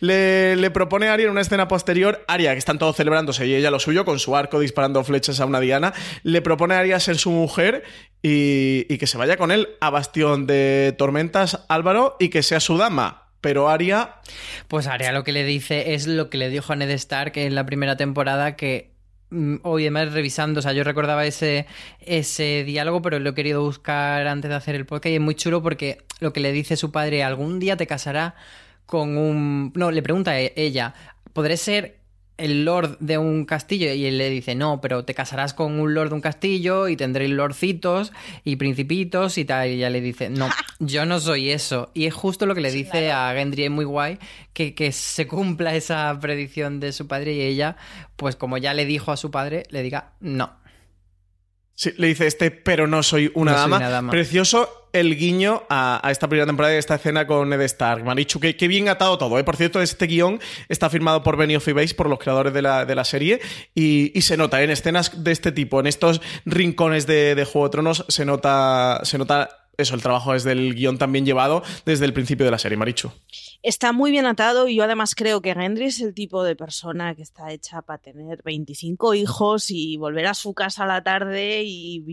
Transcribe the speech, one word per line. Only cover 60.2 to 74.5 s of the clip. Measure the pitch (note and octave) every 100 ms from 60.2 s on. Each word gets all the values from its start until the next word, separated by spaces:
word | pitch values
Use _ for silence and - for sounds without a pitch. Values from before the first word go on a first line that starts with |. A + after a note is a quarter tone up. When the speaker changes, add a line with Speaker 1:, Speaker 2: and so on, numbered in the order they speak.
| F3 A3 - - -
Speaker 1:
está | E3 D#3+
firmado | D#3+ D#3+ D#3
por | D3+ D3
Benioff | D3+ D3+ C3+
y |
Weiss, | C#3+ D#3+
por | - E3
los | C#3
creadores | - C3+ C#3
de | C3+
la, | C#3 C3+ B2+
de |
la | C3 B2
serie, | C#3 D3+ A#3+ - - -
y, | - D#3 D3 C#3+
y | F#3+
se | E3 D#3+
nota, | D#3 C3+
¿eh? | D3
En |
escenas | D3 E3 F3 F3 E3+
de | E3
este | E3 F3
tipo, | D3+ C3+ C3+
en | C#3
estos | C#3 E3+ E3 - - -
rincones | E3+ F3+ E3+ E3 D#3 C#3
de, | D#3 D3 C#3+
de | C#3
Juego | D3 C#3+
de |
Tronos, | C#3+ D#3+ D#3+ -
se | - C#3+
nota, | C#3 C#3 C#3 C3+ C3 B2+ B2
se | - C#3+
nota | C3+ C#3+ C#3+ - _ -
eso, | C3+ B2+
el |
trabajo | B2 B2 B2+
desde | C3 B2+
el | B2+ C3 A#2
guión | B2+ B2+
también | C3+ C3+ C3+
llevado | C3 C3+ D#3+ E3+ - -
desde | D#3 C#3+
el |
principio | C3+ B2 D3 C3
de |
la | A2+
serie, | - G#2+
Marichu. | A2 A#2+ A#2+ - _ - - -
Speaker 3:
Está | A#3 A3 A#3+
muy | A#3+ C#4+
bien | C#4+ B3+
atado | A3+ A3